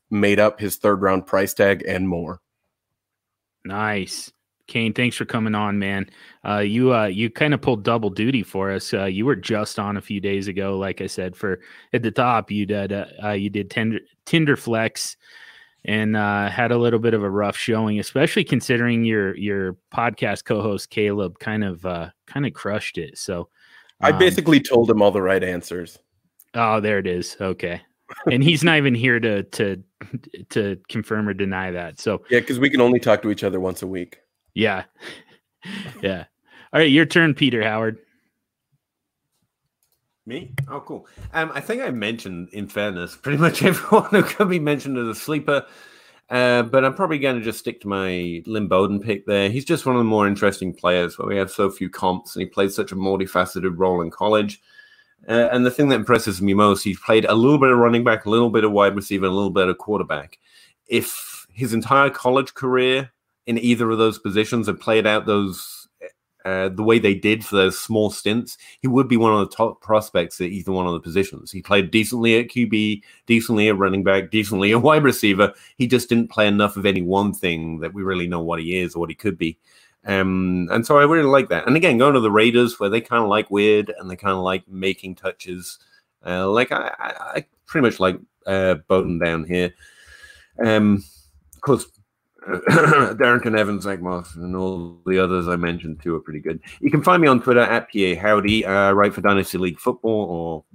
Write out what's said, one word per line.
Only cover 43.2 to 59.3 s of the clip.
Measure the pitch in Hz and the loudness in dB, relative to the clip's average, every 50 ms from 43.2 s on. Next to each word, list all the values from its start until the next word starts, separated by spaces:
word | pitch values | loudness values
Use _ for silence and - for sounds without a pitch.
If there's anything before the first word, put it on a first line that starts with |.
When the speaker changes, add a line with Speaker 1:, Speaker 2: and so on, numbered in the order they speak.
| - 143 147 | -6 -4 0
Speaker 3:
much | 143 170 160 - - 135 | 2 2 2 2 2 2
<laughs> | |
everyone | 185 165 - - - - 208 - - | 2 2 0 0 4 4 4 4 4
who | 214 196 170 | 2 2 2
could | - - - 208 180 | 2 0 0 0 0
be | 185 170 | 0 -2
mentioned | 147 147 147 131 120 139 135 | -2 -2 -2 -2 -4 -6 -6
as | 123 120 | -4 -4
a | 113 107 | -6 -6
sleeper. | - - 147 156 147 147 151 143 135 - - - - - - - _ _ _ _ _ _ - | -8 -8 -6 -6 -4 -2 -2 -2 -2 -2 -6 -14 -20 -20 -20 -20 _ _ _ _ _ _ -4
Uh, | 123 123 123 123 120 120 117 | -2 0 2 4 4 2 2
but | 113 135 135 131 | 2 2 2 2
I'm | 135 127 | 2 0
probably | - 196 160 156 143 | -2 -2 -2 -2 -2
gonna | 135 135 127 117 | -2 -2 -2 -2
just | 110 113 107 - | -4 -6 -8 -8
stick | - 120 113 - | -8 -10 -10 -8
to | - | -6
my | 101 98 98 95 92 90 90 87 87 85 85 - | -4 -4 -2 -2 -4 -4 -4 -6 -6 -8 -8 -8
Lynn | 107 110 107 104 | -8 -6 -4 -2
Bowden | 87 98 92 101 101 101 101 | 0 2 2 2 2 0 -2
pick | 101 113 101 98 - | -4 -4 -6 -4 -2
there. | 107 101 101 98 98 | -2 0 0 0 0
He's | 113 139 135 | -2 -2 -4
just | - 165 139 - | -2 -4 -2 0
one | 135 127 | 0 0
of | 120 | 0
the | 117 | 2
more | 110 110 107 101 | 2 2 2 2
interesting | 101 101 101 107 101 95 - 92 90 85 | 2 0 0 0 -2 -2 -2 -6 -8 -6
players | - - 90 90 90 87 85 - | -4 -2 0 2 2 0 -2 -4
where | - 98 | -8 -8
we | 101 101 | -4 -4
have | 98 95 92 | -4 -4 -4
so | - - 101 98 | -2 -2 -2 -2
few | 98 - 92 90 | -2 -4 -10 -10
comps, | - - 98 95 92 92 - - - | -6 -4 -2 -2 -2 -4 -6 -10 -10
and | 92 | -8
he | 92 | -10
played | 92 - 101 98 95 | -6 -2 -2 -2 0
such | 98 113 101 - | -2 -4 -6 -6
a | 95 | -6
multifaceted | 95 95 95 98 95 95 - - 90 92 - - 92 90 92 85 | -4 -2 -2 -2 -2 -2 -2 -2 -2 -2 -2 -4 -4 -4 -4 -2
role | 85 92 92 90 87 | 0 0 0 0 0
in | 85 82 | -2 -4
college. | - - 98 107 107 107 104 101 - - _ _ _ - - _ _ _ _ _ _ _ _ | -6 -2 0 2 2 2 0 -2 -6 -12 _ _ _ -20 -20 _ _ _ _ _ _ _ _
Uh, | - 113 117 117 - | -2 2 2 2 2
and | 123 123 123 | 2 2 2
the | 127 | 2
thing | 127 - 147 139 | 2 2 2 2
that | 131 | 2
impresses | 110 101 123 120 110 - 107 92 87 | 2 2 2 2 2 2 0 -4 0
me | 101 98 98 | 0 2 4
most, | 101 104 101 98 - - | 6 6 4 4 2 0
he's | 104 92 - | -4 -6 -4
played | - - 113 110 110 | 0 2 2 4 4
a | - 107 | 4 4
little | 110 117 139 151 | 4 4 4 6
bit | 139 135 131 | 6 6 4
of | 123 | 6
running | 120 120 117 117 117 120 | 6 6 4 4 4 2
back, | 120 110 107 - | 2 0 0 0
a | 104 | 0
little | 110 117 120 117 | 2 2 2 4
bit | 104 113 107 | 2 2 2
of | 107 | 4
wide | 101 101 101 101 98 | 4 4 4 4 2
receiver, | 101 95 - 101 95 98 | 0 -4 -4 -2 -2 0
a | |
little | 92 | 0